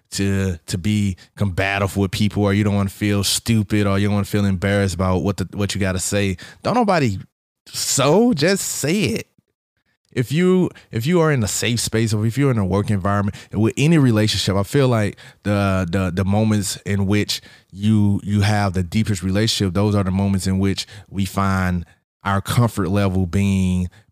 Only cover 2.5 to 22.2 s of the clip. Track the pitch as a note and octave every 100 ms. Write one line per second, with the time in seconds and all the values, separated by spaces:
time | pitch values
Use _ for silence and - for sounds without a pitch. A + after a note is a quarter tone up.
2.5 | G2+ G#2+ G2+ F#2+ - G#2+ G2+ F#2 - -
3.5 | A2+ G2 G#2+ G2+ G2 G2+ G2+ G2 G#2+ G2+
4.5 | F#2 G2 G2+ G2 F2 F#2 F#2 G2+ F#2+ F#2
5.5 | - G2+ F#2+ G2 F2+ - G2+ G2 F2+ -
6.5 | - - A#3 G#3 F3 B2+ F#2+ - _ _
7.5 | _ - - - - C3+ F3+ A#3+ E3+ D#3+
8.5 | G3 - - D#3 G#3 F#3 A3+ - _ _
9.5 | _ _ _ _ _ _ - A#2 D3+ F3+
10.5 | F#3 F3 - - A2+ B2+ F3 D#3 C#3 G2+
11.5 | - A2 A#2+ - A2+ A2+ G#2+ A2+ C3 C#3
12.5 | A2+ F#2 G2 G#2 G#2 G2 G2+ G2+ - -
13.5 | G2 A2 - D3 E3 B2+ G#2+ G#2+ - -
14.5 | F#2+ G2 C#3+ C3 A2+ G2+ - - - G2
15.5 | G2+ G2 F#2+ F2+ G2 F#2 F2+ F#2+ G#2 A2
16.5 | G#2+ F#2 - - G2+ G2 G#2 G#2 - -
17.5 | - _ F#2+ G#2 G#2+ G#2 G2+ F#2 G#2 G2+
18.5 | G#2 G2+ F#2 F2 A2 A2 G2+ F#2+ G2 A2+
19.5 | - G2 F2+ G#2+ G2+ F#2 F#2+ G2 G2 F#2+
20.5 | F#2+ G2 F#2 - G#2 - F#2 F#2+ - G2
21.5 | F#2+ F#2 F2 E2+ _ _ _